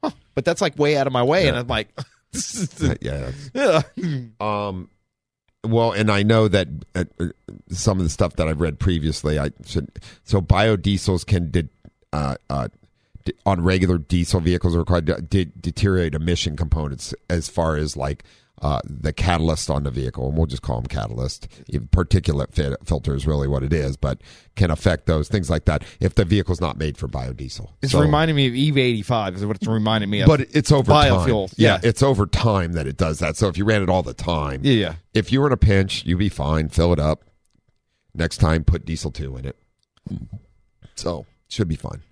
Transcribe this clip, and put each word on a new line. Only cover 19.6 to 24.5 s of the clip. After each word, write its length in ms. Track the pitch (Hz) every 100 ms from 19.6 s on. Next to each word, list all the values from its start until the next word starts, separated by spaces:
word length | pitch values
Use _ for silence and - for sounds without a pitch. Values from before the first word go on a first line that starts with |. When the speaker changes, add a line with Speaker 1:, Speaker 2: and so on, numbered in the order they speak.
| -
Speaker 2:
on 140 | 71
the 60 | 71
vehicle, 380 | 62 64 - 65
and 80 | 76
we'll 80 |
just 160 | 80 62
call 160 | - 60
'em 80 |
catalyst, 640 | 58 - 53 57 65 - - - -
even 180 | - 57
particulate 640 | - 90 95 80 71 67
fi-, 220 | - 71 67
filter 300 | - 76 64
is 120 | 69 71
really 220 | 73 69
what 140 | 71
it 100 | 67
is, 240 | 78 69 69
but 240 | 71 65 - - _